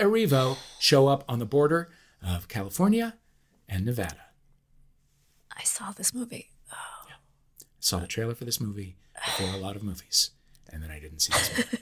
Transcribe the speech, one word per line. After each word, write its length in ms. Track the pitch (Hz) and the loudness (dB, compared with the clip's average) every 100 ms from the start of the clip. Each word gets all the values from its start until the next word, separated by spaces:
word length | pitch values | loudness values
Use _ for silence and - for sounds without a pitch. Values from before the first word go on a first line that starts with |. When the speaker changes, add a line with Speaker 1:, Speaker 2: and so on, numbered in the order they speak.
Speaker 1:
Erivo 540 | 202 226 208 135 131 135 - - | 6 4 4 4 2 0 -8 -2
show 280 | - 139 139 | 4 6 8
up 160 | 139 - | 4 0
on 100 | 120 | -4
the 60 | 113 | 2
border 440 | 143 147 170 170 - _ _ | 4 6 4 0 -12 _ _
of 280 | 90 87 - | -4 -4 -4
California 680 | 104 98 - 190 226 233 - _ _ _ _ - | -8 -6 2 4 4 0 -8 _ _ _ _ -6
and 160 | 92 107 | -4 -2
Nevada. 400 | 120 90 - - _ _ _ _ _ _ _ _ _ _ _ _ - | -2 -4 -8 -20 _ _ _ _ _ _ _ _ _ _ _ _ -6
Speaker 2:
I 60 | |
saw 300 | - - 202 | -4 -4 -6
this 200 | 202 196 | -4 -4
movie. 360 | 247 240 233 - _ - | -4 -8 -10 -16 _ -18
Oh. 320 | - - - - | -14 -14 -16 -20
Speaker 1:
Yeah. 80 | - _ _ _ - - _ | -20 _ _ _ -20 -20 _
Saw 200 | - 92 | -2 -2
the 80 | 90 | -4
trailer 280 | - 113 117 | -6 -6 -6
for 80 | |
this 160 | 120 - | -6 -6
movie 380 | 107 101 95 92 _ - | -6 -8 -12 -16 _ -10
before 320 | - - 95 95 | -6 -4 -4 -4
a 60 | |
lot 160 | 95 101 | -6 -8
of 60 | |
movies, 480 | 104 87 - - - - _ - - | -8 -10 -2 0 0 -4 _ -20 -16
and 100 | 78 | -12
then 80 | 78 | -12
I 80 | 78 | -12
didn't 200 | 78 78 | -14 -4
see 100 | - | 0
this 420 | - - - - 240 | 2 2 0 -2 0